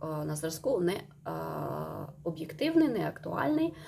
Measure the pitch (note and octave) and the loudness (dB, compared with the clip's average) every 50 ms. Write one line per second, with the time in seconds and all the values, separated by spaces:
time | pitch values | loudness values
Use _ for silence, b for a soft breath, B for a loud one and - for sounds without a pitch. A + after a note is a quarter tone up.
0 | D#3+ D#3+ D#3 D3+ D3+ D3+ D3+ D3+ D#3+ D#3+ E3 - - C4 C4 F#3 F3 F3 F#3+ - | -6 -4 -4 -2 -2 -2 -2 -2 -2 -4 -2 0 0 2 2 4 4 2 2 0
1 | - - - - - D#3+ D#3+ D#3+ E3 D#3+ D#3 D3+ D3 C#3 C#3+ D#3 D#3 D#3+ D#3 - | -6 -12 -16 -12 -8 -6 -6 -4 -4 -4 -4 -4 -4 -4 -4 -4 -6 -6 -6 -8
2 | - - - - - E3+ D#3+ D#3+ D#3+ - - - - E4 E4 D#4+ D#4 C#4 A#3 F#3+ | -8 -10 -10 -6 -6 -6 -4 -4 -6 -8 -4 -2 2 4 6 6 6 6 4 2
3 | D#3 D3+ - - - E3+ E3+ G#3 B3+ C#4+ D4+ D#4 D#4+ E4+ - B B | 0 -2 -4 -6 -6 -4 -2 0 2 4 4 4 2 2 0 B B